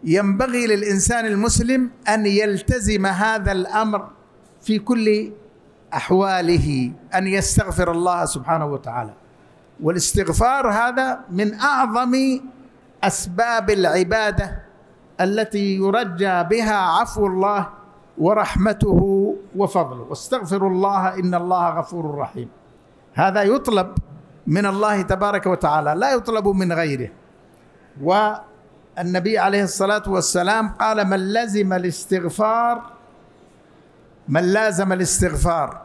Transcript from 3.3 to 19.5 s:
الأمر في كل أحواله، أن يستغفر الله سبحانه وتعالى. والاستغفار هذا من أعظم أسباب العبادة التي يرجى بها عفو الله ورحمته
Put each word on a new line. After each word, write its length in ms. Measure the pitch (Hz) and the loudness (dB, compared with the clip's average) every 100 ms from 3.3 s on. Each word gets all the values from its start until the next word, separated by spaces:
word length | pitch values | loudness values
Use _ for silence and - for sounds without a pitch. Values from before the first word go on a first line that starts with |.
| 220 196 | 0 0
الأمر 560 | 190 180 - 220 208 - - - _ - _ | -2 0 0 0 -2 -6 -20 -20 _ -20 _
في 180 | - 214 | -2 -2
كل 520 | 208 240 214 214 214 - - - - _ - | 0 0 2 2 -2 -12 -20 -20 -20 _ -10
أحواله، 960 | 156 - 185 196 185 170 175 147 139 123 - - 185 | -8 0 2 2 0 2 2 2 0 -2 -6 -4 -2
أن 120 | 190 | 0
يستغفر 640 | 196 190 - 196 160 175 | 0 2 0 0 0 0
الله 340 | 170 175 175 160 | 2 0 0 -2
سبحانه 400 | 139 123 160 151 | -4 -2 -2 -2
وتعالى. 480 | 139 - 117 110 104 - _ - - _ - | -6 -6 -8 -8 -12 -20 _ -20 -20 _ -4
والاستغفار 840 | 160 175 - - 185 160 233 269 254 | -2 0 0 -2 0 2 2 2 0
هذا 480 | 208 240 247 262 254 - | 0 0 0 -2 -4 -6
من 240 | 180 208 | -2 -2
أعظم 840 | 214 262 269 254 226 247 262 269 262 - - - - _ - | 0 0 2 0 0 0 2 2 -2 -6 -20 -20 -20 _ -4
أسباب 640 | 196 - - 175 233 226 196 | -2 -2 -6 -2 0 0 0
العبادة 920 | 202 175 165 180 220 214 202 190 - - - - - - - | 2 2 2 2 0 0 -2 -4 -8 -14 -20 -20 -20 -20 -2
التي 540 | 190 208 214 208 202 190 | 0 0 0 0 0 0
يرجى 680 | 196 214 226 170 196 180 | 2 2 0 -2 0 0
بها 320 | 170 226 220 208 | 2 0 2 0
عفو 520 | 185 165 233 214 202 | 2 2 0 0 0
الله 420 | 185 196 208 185 - - - - - | 2 0 0 -4 -10 -20 -20 -20 -2
ورحمته 1160 | 160 208 196 - 202 208 220 175 196 196 202 - - | 2 2 0 0 0 2 2 4 4 2 0 -2 -8